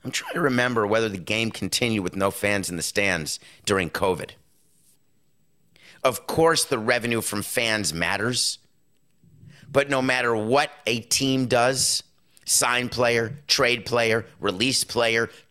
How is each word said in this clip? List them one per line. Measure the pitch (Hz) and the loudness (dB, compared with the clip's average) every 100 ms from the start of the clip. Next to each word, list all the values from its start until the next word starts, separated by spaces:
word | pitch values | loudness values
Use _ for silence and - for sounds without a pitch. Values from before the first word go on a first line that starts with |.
I'm | 131 | -10
trying | - - | -8 -6
to | 170 | -2
remember | 147 123 123 117 101 | 0 2 0 0 0
whether | 110 113 | 0 0
the | 98 | -4
game | 82 107 113 | -4 -2 -2
continued | - 92 - 120 107 | -4 -6 -2 0 0
with | 90 95 | -2 -2
no | 98 | -2
fans | - 101 101 87 | 0 0 0 -2
in | 87 | -6
the | |
stands | - - 101 85 76 - - - - | -4 0 0 0 -4 -10 -14 -12 -2
during | 98 82 | 0 0
covid. | - 98 87 - - _ _ _ _ _ _ _ _ _ _ _ _ _ _ - - | -2 -2 -2 -6 -16 _ _ _ _ _ _ _ _ _ _ _ _ _ _ -20 -2
Of | 131 113 - | -2 -2 -4
course, | 156 165 156 | 2 4 4
the | - 123 | 0 0
revenue | 110 120 117 117 | 2 0 0 -2
from | - 104 | -2 -4
fans | - - 117 110 92 | -2 0 0 0 -2
matters. | 82 85 98 113 123 - - _ _ _ _ _ _ _ - - - - | -2 -2 0 -2 -2 -2 -4 _ _ _ _ _ _ _ -20 -20 -20 -2
But | 139 143 | -2 0
no | 135 | 0
matter | 131 127 120 | 2 0 0
what | 113 107 139 151 - 110 | 0 2 2 2 -4 -4
a | 120 | -4
team | - - 135 131 123 | -2 0 2 0 2
does, | 120 123 131 - - - _ _ _ - | 2 2 2 0 -2 -6 _ _ _ -2
sign | - 123 123 123 | 0 2 0 -2
player, | 117 120 117 113 131 - | 0 2 2 0 -6 -2
trade | - 120 120 | 2 2 0
player, | - 120 113 113 113 - | 0 2 2 2 -2 -4
release | 101 92 127 123 | -4 0 0 0
player, | - 117 117 113 113 - _ | -2 0 2 2 -2 -6 _